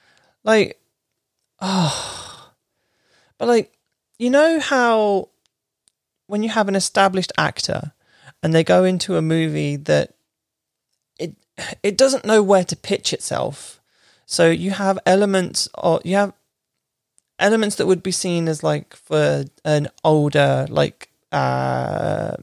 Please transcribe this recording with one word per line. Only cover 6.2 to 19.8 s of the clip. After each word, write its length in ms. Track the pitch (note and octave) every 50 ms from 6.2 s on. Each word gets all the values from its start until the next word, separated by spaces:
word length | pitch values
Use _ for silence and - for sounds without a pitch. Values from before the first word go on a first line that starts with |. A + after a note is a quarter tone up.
| _ -
when 160 | G#3 G#3 G#3+
you 60 | A3+
have 180 | G#3+ A3+ G#3 G3
an 80 | G3
established 560 | G3 F#3 - - G#3 G3 F#3+ F#3 F#3+ F3 - - -
actor 560 | D#3 D3 - - - - - - - D3 - _ _ _ _ _ _ - - _ -
and 100 | D#3+ D#3+
they 100 | E3 E3
go 200 | - F3 F3+ F#3
into 340 | F#3 F#3 F3 - - F#3 E3
a 40 |
movie 560 | D#3+ D#3+ D#3+ E3 D#3+ D#3+ D3+ D#3 D3 C#3+ C#3+ C#3
that 360 | D3 D#3 D3+ D3 - - _ _ _ _ _ _ _ _ _ _ _ _ _ _ _ _ _ _ _ _ _ -
it, 180 | D#3+ E3 - _ _ _ _ - - - - -
it 160 | - G3+ G3 -
doesn't 280 | C4 C4+ C4 C4 -
know 180 | G3+ A3 G#3+ G#3
where 220 | F#3+ G3+ F#3 F3+
to 100 | - E3
pitch 380 | - - - G3 - - - -
itself. 640 | - - - - - - - D3 - - - - _ _ _ _ _ _ _ _ _ _ -
So 220 | - - E3+ E3
you 220 | E3 E3 F3 G3
have 260 | G3 F#3+ G3+ F#3+ G3 F#3 -
elements 640 | F3+ F#3 G3 G#3 G3+ F#3+ F#3+ F3+ E3 - - - - -
of, 280 | - - F3 D#3+ - -
you 120 | E3+ F#3
have 180 | G3+ G#3 G3 - _ _ _ _ _ _ _ _ _ _ _ _ _ _ _ _ _ _ _ _ -
elements 380 | - G3+ A3 A3 A3 G3+ G#3
that 100 | - -
would 160 | F#3 F#3+ F3
be 100 | - F#3
seen 360 | F3+ - - F#3 F3 E3+ E3 E3
as, 160 | D#3 D3+ -
like, 320 | D#3 D3+ D3 - _ -
for 500 | - _ - D#3 D3+ D3+ D3 D3 C#3+ C#3 C3+ _ _ -
an 240 | D#3 D3+ D3